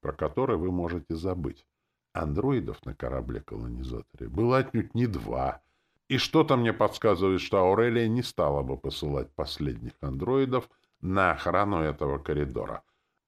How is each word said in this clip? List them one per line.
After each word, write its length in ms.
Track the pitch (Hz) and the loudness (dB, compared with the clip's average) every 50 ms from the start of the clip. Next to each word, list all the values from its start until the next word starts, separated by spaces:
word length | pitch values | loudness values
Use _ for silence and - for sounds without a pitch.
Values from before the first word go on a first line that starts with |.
про 120 | - 78 76 | -8 -8 -4
который 440 | - 80 76 - 120 131 127 110 | -2 -2 -2 0 0 0 2 0
вы 140 | 82 85 92 | 0 0 0
можете 440 | 90 90 87 82 87 85 - - 85 | 0 0 -2 -2 -4 -4 -4 -6 -6
забыть. 520 | 80 85 95 90 87 76 67 - - _ _ _ _ _ _ _ _ _ _ _ | -4 -2 -4 -4 -2 -4 -6 -8 -8 _ _ _ _ _ _ _ _ _ _ _
Андроидов 720 | 82 80 76 73 90 - 135 139 117 - 55 50 - - | -4 -4 -2 0 0 0 2 0 0 -2 -4 -8 -8 -10
на 100 | - - | -12 -10
корабле-колонизаторе 1300 | - - 62 65 65 60 64 60 52 - - 53 53 58 58 60 60 65 60 60 57 57 - - - - 55 | -8 -6 -4 -4 -4 -4 -6 -8 -8 -8 -10 -10 -8 -8 -8 -8 -8 -8 -8 -8 -10 -10 -14 -14 -14 -12 -6
было 300 | 62 95 113 120 127 135 | -2 0 2 4 4 4
отнюдь 360 | 127 - - 113 - - - | 2 2 0 -2 -2 -2 0
не 120 | 113 123 | 0 0
два. 560 | 113 95 69 55 52 60 65 65 - - - - _ _ _ _ _ _ _ _ _ | 0 0 -4 -6 -4 -2 -2 -2 -2 -4 -6 -12 _ _ _ _ _ _ _ _ _
И 100 | 139 127 | 0 0
что-то 380 | - - - 160 156 156 139 | 0 4 4 4 6 6 4
мне 160 | 123 117 113 104 | 4 4 2 2
подсказывает, 640 | - 107 101 - - - 110 98 85 95 95 95 90 | 2 2 2 2 2 2 2 4 4 4 4 4 2
что 180 | - - - 98 | 0 2 2 4
Аурелия 480 | 90 92 98 104 117 120 113 117 117 | 6 6 6 6 4 4 2 2 2
не 160 | 110 113 123 117 | 2 0 0 -2
стала 400 | - - - 85 73 71 71 67 | -4 -2 0 0 2 2 0 -2
бы 140 | 64 67 | -4 -6
посылать 580 | 67 - 69 - - 80 73 71 67 62 - _ | -6 -6 -8 -6 -4 -4 -4 -2 -4 -4 -6 _
последних 580 | - 73 69 - - 76 69 60 55 57 - - _ | -6 -6 -6 -4 -4 -4 -4 -4 -6 -10 -12 -12 _
андроидов 680 | - - - - 90 110 131 135 135 127 127 123 - - _ _ _ _ _ _ | -8 -6 -4 -4 -2 0 2 2 2 2 0 -2 -4 -6 _ _ _ _ _ _
на 320 | - 92 95 98 95 87 76 | -4 -2 2 4 4 4 2
охрану 480 | 71 - 87 87 95 104 101 101 82 | 2 0 0 2 2 2 2 0 0
этого 380 | 78 78 76 - 78 69 69 69 | 0 0 0 -2 -2 -2 -2 -2
коридора. 640 | 71 - 76 73 73 67 60 55 - - 55 - - _ _ _ _ _ _ _ _ | -2 -2 -2 0 -2 -2 -2 -6 -6 -6 -8 -10 -12 _ _ _ _ _ _ _ _